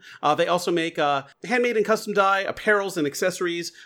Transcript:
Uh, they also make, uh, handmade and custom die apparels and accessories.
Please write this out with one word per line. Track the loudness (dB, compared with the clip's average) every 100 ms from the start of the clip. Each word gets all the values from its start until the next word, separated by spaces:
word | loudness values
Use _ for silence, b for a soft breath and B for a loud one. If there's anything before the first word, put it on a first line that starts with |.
| B B
Uh, | 0
they | 2 2
also | 0 0
make, | -2 -2 0
uh, | 0 0 -4 -14
handmade | -2 0 2 0
and |
custom | 2 0 0
die | 2 4 2 -2
apparels | -2 2 2 0 -2
and | -2
accessories. | 0 -2 -2 -4 -4 -8 B